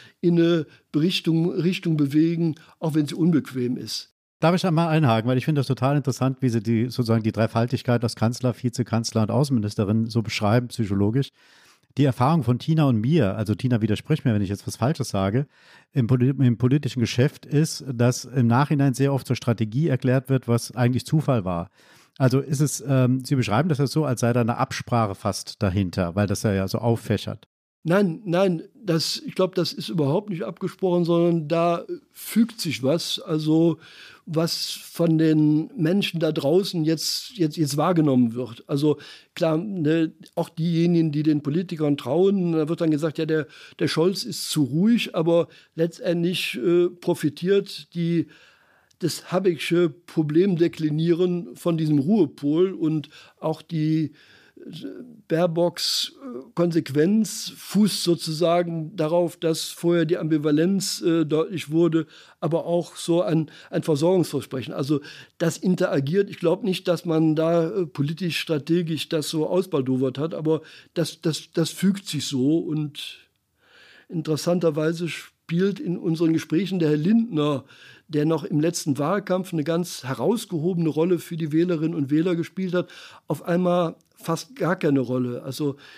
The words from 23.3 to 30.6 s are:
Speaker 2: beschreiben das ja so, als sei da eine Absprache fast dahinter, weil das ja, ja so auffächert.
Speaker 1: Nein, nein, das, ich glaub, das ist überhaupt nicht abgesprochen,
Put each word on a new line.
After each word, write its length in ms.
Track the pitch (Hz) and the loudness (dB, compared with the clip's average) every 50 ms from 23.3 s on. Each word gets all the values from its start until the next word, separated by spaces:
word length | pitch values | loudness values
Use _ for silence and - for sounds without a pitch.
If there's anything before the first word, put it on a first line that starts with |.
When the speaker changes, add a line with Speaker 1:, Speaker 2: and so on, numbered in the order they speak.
| 147 | 0
Speaker 2:
beschreiben 340 | 135 120 98 98 113 147 185 | 0 0 2 2 2 2 2
das 80 | 151 120 | 0 0
ja 100 | 143 123 | 0 0
so, 160 | - 156 156 | 0 0 0
als 160 | 139 127 107 | 0 0 0
sei 140 | - 117 120 | 0 2 2
da 80 | 123 | 2
eine 160 | 120 110 117 - | 2 2 0 0
Absprache 580 | 123 - - - - - 123 120 113 101 95 | -2 -4 -4 -8 -6 -2 0 0 0 0 -2
fast 480 | - - 104 95 - - - - - - | -4 -4 -4 -4 -4 -8 -12 -6 -2 -2
dahinter, 520 | 98 87 104 98 90 - - 92 85 82 | 0 2 2 0 0 0 -2 -2 0 0
weil 120 | 98 104 92 | 0 0 0
das 160 | 101 - - | 0 0 0
ja, 100 | 113 98 | 0 0
ja 140 | 98 95 95 | 0 0 -2
so 120 | - - | -4 -2
auffächert. 680 | - 120 117 110 - - 107 95 - - 104 - - _ _ _ _ _ _ _ - 156 | 0 0 0 0 0 -2 -2 -2 -2 -6 -10 -12 -14 _ _ _ _ _ _ _ -2 0
Speaker 1:
Nein, 360 | 170 196 208 185 160 175 214 | 2 2 2 2 0 -4 -4
nein, 380 | 202 165 175 196 196 170 160 - - _ | -2 0 2 2 2 0 -2 -6 -10 _
das, 480 | - - 208 160 165 147 - - - - | -8 -4 -2 0 0 0 -2 -6 -8 -10
ich 100 | 269 - | -6 -2
glaub, 180 | - 185 180 180 | 0 0 0 0
das 180 | - 170 - | -2 -2 -2
ist 180 | - - 160 - | -4 -8 -8 -4
überhaupt 420 | 220 170 147 135 143 185 202 - | -2 0 0 2 0 0 -2 -4
nicht 120 | 196 160 - | -6 -6 -6
abgesprochen, 600 | - 170 - | -8 -8 -8